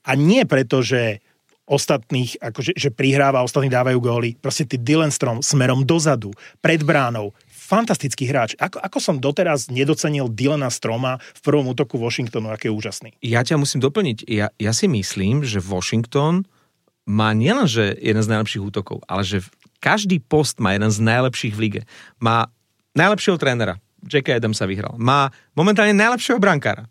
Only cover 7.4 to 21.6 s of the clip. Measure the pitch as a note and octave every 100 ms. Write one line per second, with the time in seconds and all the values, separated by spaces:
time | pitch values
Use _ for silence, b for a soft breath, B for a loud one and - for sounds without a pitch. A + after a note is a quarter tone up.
7.4 | _ - - G3 A3+ G#3 C#3 - B2 C#3+
8.4 | A2+ - D#3+ - F#3+ - - D3 C#3 D3
9.4 | F3 D3 - B2 C#3 D#3 D#3 D3 B2+ A2
10.4 | C3 D3+ C3 - G#2+ A2+ C3 B2+ - -
11.4 | - D3 C3 B2 C3+ B2 A#2 A2+ A#2+ A#2
12.4 | A2 A2 A#2+ G#2+ G#2+ - A2+ _ A#2+ A#2
13.4 | B2 D#3 C#3+ C3+ C3+ C#3+ F3+ A2 - G#2+
14.4 | G#2 _ G#2 A#2+ G3+ B2 F#2 - G2 C3+
15.4 | C#3 G2+ F2+ F#2 - A2+ A#2 C#3+ D3 F3
16.4 | G3 _ _ _ _ _ - G#2 A2 G#2+
17.4 | B2+ B3+ G3+ A2+ G#2 - A#2 A2 G#2+ A2
18.4 | G#2+ A2 G2+ G2+ G2 - - F#2 F#2+ G2
19.4 | F#2 _ _ _ - G#3 G#3 F3 - D3+
20.4 | D3 - G#2+ G2 G#2+ G#2+ A2+ A#2+ B2+ B2
21.4 | B2+ G#2